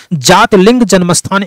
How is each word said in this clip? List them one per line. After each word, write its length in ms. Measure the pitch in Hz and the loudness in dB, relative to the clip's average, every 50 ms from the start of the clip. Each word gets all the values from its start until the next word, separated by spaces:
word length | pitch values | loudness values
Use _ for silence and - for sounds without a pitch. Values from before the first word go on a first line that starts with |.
| - _ 180 | -12 _ -8
जात, 420 | 147 123 - 185 185 220 - - | -4 0 0 2 2 2 2 2
लिंग, 280 | 190 185 214 247 254 240 | 2 2 2 2 2 0
जन्मस्थान 640 | 180 - 185 180 175 165 - - - 190 196 202 | 0 0 0 0 -2 -4 -4 -4 -6 -6 -6 -6